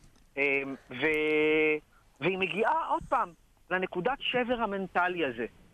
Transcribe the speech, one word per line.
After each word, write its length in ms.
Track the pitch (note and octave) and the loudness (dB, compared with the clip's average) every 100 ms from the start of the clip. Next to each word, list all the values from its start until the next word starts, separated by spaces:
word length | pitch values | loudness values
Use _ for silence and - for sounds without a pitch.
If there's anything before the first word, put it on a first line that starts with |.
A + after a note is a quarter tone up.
| - - - C#3 | -20 -20 -10 -2
אה, 40 | C#3+ C#3 C#3 C3 - | 0 0 -2 -8 -10
ו-, 160 | B2+ D#3 D#3 D#3 D3+ D#3 D#3 D#3 D3+ - _ _ - | -2 0 2 2 2 4 4 2 0 -4 _ _ -6
והיא 180 | D#3 F#3 | -2 -2
מגיעה 500 | F#3+ F#3 A3 D#4+ - | -2 0 0 0 0
עוד 120 | D#4 - | -4 0
פעם 240 | C4 F#3 E3 _ _ - | -2 -2 -8 _ _ -4
לנקודת 480 | F#3 F#3 F3+ A#3 C#4 | -2 -2 -2 -2 -2
שבר 420 | - B3 A#3 A#3 | -2 0 0 0
המנטלי 600 | G#3+ G3 F#3 F#3 F3+ F3 | -2 -2 -2 0 0 0
הזה 220 | C#3 A#2 A2 - - | -2 -4 -8 -10 -20